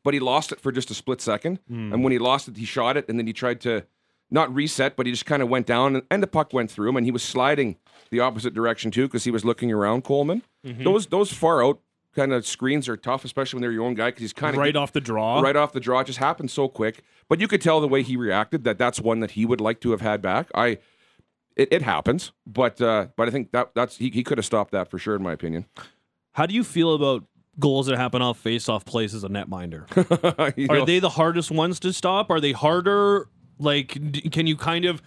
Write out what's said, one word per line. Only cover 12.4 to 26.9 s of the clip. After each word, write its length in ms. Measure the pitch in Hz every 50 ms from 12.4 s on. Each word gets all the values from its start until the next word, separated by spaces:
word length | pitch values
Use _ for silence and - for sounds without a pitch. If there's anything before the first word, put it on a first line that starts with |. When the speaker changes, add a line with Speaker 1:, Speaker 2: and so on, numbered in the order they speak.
Speaker 1:
screens 460 | 104 - - - 127 131 147 147 123 127
are 80 | 110
tough, 280 | - - 123 131 135 -
especially 340 | 123 - 135 131 127 135 123
when 40 |
they're 80 | 123 120
your 120 | 113 110 117
own 100 | 123 120
guy, 160 | 104 113 123
'cause 100 | 123 120
he's 120 | 113 104
kinda 260 | - - 143 151 139 139
Speaker 2:
Right 140 | 143 143
Speaker 1:
get 40 | 143 147
Speaker 2:
off 120 | 143 -
the 80 | - 147
draw? 400 | 131 117 110 107 110 113 123 147
Speaker 1:
Right 140 | 151 139 143
off 180 | 147 147 143
the 60 | - 131
draw. 200 | 113 123 127 131
It 60 | 127 135
just 100 | 123 123
happened 320 | 139 151 170 - 151 127
so 160 | - 147 135
quick. 360 | 131 - - 110 113 - - _ _ _ _ _ -
But 100 | 160 170
you 60 | 214
could 140 | 202 208 175
tell 180 | - 165 160 156
the 60 | 151
way 160 | 135 135 139
he 140 | 123 127 127
reacted 480 | 123 120 101 92 104 107 - 165 147 117
that 140 | 117 104 90
that's 220 | 123 120 - -
one 200 | 107 113 113 113
that 120 | 110 98
he 140 | - 107 113
would 140 | 113 123 104
like 180 | 107 113 113 -
to 100 | - 120
have 80 | 110 90
had 200 | 110 107 107 101
back. 300 | 92 92 95 127 170 - -
I 220 | 104 120 120 104 - _ _ _ _ _ _ _ _ _ _ _ _ _ _ _
it, 120 | - 135 -
it 100 | 160 160
happens, 500 | 135 113 85 76 - 107 135 180 - - - _ _
but, 340 | 113 104 127 127 117 - -
uh, 260 | 120 113 110 107 92 - -
but 120 | - 117 120
I 20 |
think 220 | 120 139 107 -
that, 220 | - 123 - - _
that's, 220 | 113 123 - -
he, 140 | - 120 127
he 120 | 104 127 123
could 140 | - 147 117
have 60 | 104
stopped 280 | - 113 107 101 -
that 180 | - 95 90 -
for 80 | - 87
sure, 160 | - 107 104
in 60 | 98
my 100 | 95 87
opinion. 340 | 78 - 85 82 80 85 101 - _ - - - _ _ _ _ _ _ _ _
Speaker 2:
How 140 | _ - -
do 80 | 190 208
you 100 | 247 220
feel 300 | - - 170 165 165